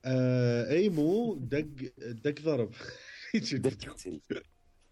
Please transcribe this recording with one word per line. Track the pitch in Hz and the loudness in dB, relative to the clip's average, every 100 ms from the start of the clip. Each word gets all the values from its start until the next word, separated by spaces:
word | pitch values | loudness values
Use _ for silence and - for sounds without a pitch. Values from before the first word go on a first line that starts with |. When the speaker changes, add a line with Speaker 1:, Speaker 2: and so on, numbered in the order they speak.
Speaker 1:
آه، | 131 131 127 127 120 120 - | 0 2 4 4 4 2 2
إي، | 156 208 | 4 4
مو | 160 151 208 240 | 4 4 4 2
دق، | 160 123 139 156 135 131 - | -2 -2 -2 -4 -8 -12 -10
دق | 120 117 143 147 | -10 -4 -4 -2
ضرب. | 156 139 104 - - - - - - | 0 0 -2 -6 -14 -14 -18 -16 -2
<laughs> | 226 - | -2 0
Speaker 2:
دق | 135 135 104 - | 0 0 -2 -14
قتل. | - 92 78 _ - - _ _ _ _ | -12 -12 -12 _ -8 -8 _ _ _ _